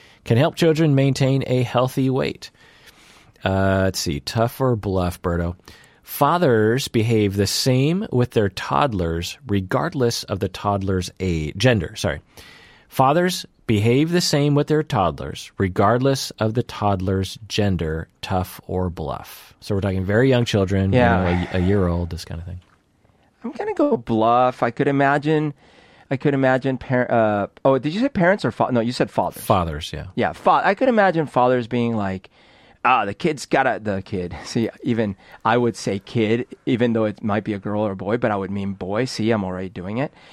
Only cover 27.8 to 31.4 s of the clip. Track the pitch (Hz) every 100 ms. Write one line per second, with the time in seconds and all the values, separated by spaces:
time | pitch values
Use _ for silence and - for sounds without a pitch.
27.8 | 147 185 269 196 175 208 131 - 117 123
28.8 | 113 123 131 - 90 - - 101 82 73
29.8 | 80 76 90 120 98 - 185 151 180 202
30.8 | 262 226 196 165 143 131